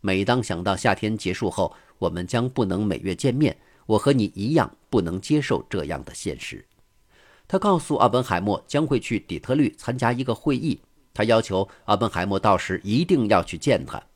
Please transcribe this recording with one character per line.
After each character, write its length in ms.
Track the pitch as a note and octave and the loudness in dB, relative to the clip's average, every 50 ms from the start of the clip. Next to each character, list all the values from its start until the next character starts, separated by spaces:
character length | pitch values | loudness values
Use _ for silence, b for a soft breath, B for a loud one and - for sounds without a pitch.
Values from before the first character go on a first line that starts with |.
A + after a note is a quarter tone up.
每 240 | - G2 F#2+ F#2+ G2+ | 0 0 0 2 2
当 180 | G2 A#2+ B2+ A2 | 2 2 0 0
想 180 | - F#2+ E2+ | -2 -4 -4
到 140 | F2+ G2+ F#2+ | -2 -2 -2
夏 180 | F2 - A2 G2 | 0 0 0 0
天 240 | - - G#2+ A2 | 0 -2 -4 -4
结 160 | G#2+ - F#2 F2+ | -2 -4 -4 -4
束 160 | - A2 F#2 | -2 -2 -4
后， 240 | - - F#2 E2 B B B B B | 0 0 -2 -2 B B B B B
我 120 | B F#2+ F2 | B -4 -2
们 180 | E2 F2 F2+ | -2 -4 -6
将 200 | F2+ - A#2 A#2+ B2+ | -2 -2 -2 -2 0
不 160 | C3 - A2+ | 0 0 0
能 200 | F#2+ F#2 F#2+ G#2+ | 0 0 0 0
每 120 | G#2 F2 | 0 -2
月 180 | B1+ - F#2+ F2+ | -2 -4 -6 -6
见 180 | - - C3+ A#2+ | -2 -2 -2 2
面， 240 | C#3 D3+ B2 - b b b b b b | 2 2 0 0 b b b b b b
我 120 | - A2 | 0 0
和 140 | G#2+ - C#3 | 2 4 4
你 180 | C#3 C3 G#2+ G2 _ | 2 2 2 0 _
一 200 | G2 G2+ B2 D#3 | -4 -4 0 2
样 200 | D#3+ G#2 - - _ _ _ | 2 0 0 -4 _ _ _
不 100 | - A2+ | 0 0
能 200 | F2 E2 F2 F#2+ | 0 0 -4 -6
接 200 | - - D3 D3+ | -2 0 0 0
受 240 | C3+ - A#2+ C#2+ - _ | 0 0 -2 -4 -2 _
这 160 | - F#2+ D2 | -6 -6 -4
样 180 | D2 E2 C#2 C#2+ | -4 -6 -8 -8
的 100 | - - | -12 -14
现 240 | - - F#2+ D2 | -8 -8 -8 -8
实。” 300 | C2 - - - G1+ - _ _ _ _ _ _ _ _ b b b b b b b b | -8 -10 -14 -14 -14 -18 _ _ _ _ _ _ _ _ b b b b b b b b
他 100 | _ - | _ -2
告 220 | F#3+ F#3+ G#3 F#3+ E3 | 0 2 4 2 2
诉 160 | - - D3 | 2 -2 2
奥 140 | A#2+ - A#2+ | 4 4 4
本 120 | G2+ B2+ | 4 2
海 200 | B2+ - - F2 | 0 0 -2 0
默 200 | F#2+ G#2 G2+ - - | 0 0 -2 -2 -4
将 180 | _ - C#3+ D#3 | _ -2 0 0
会 140 | C3+ C#3+ A#2 | 2 0 -2
去 180 | - - A#2+ | 0 -2 -4
底 220 | G2 - - E2+ D2+ | -4 -4 -6 -10 -10
特 160 | - - B2+ | -4 -2 0
律 180 | D3+ C#3+ A2 - | 2 2 0 0
参 200 | - - - A#2 | -4 -6 -6 -4
加 140 | B2+ B2 A#2 | 0 0 -2
一 140 | B2 B2 C3 | 0 -2 -2
个 100 | B2+ A2+ | -4 -4
会 220 | - - D#3 C#3 | -2 0 -2 -2
议， 240 | A#2+ - D#3+ G#2+ - _ _ _ _ _ _ _ | 0 -2 -4 -4 -4 _ _ _ _ _ _ _
他 100 | - G#2+ | -2 2
要 180 | A2+ A2+ A2+ | 4 4 2
求 240 | A2+ - G2 F#2 G2 B B B B | 2 0 -2 -2 -2 B B B B
奥 100 | - G#2 | 0 0
本 140 | F#2+ A#2 G#2+ | 0 0 -2
海 160 | - F2+ F2+ | -2 -2 -2
默 120 | G2+ G2 | 0 -2
到 200 | G2 - G#2+ G2 | 2 4 4 4
时 240 | F2+ - - F#2+ F2+ - | 4 2 -2 -4 -4 -2
一 220 | G2 G#2+ B2+ F3 | 0 0 0 2
定 240 | - F#3 C#3+ A#2 G#2 | 2 2 2 4 4
要 120 | G#2 F#2 | 4 2
去 160 | E2 - - | 2 0 -8
见 280 | E2 - C#3+ A#2+ - - | -4 0 0 0 0 0
他 180 | - - - - _ _ | -6 -12 -14 -14 _ _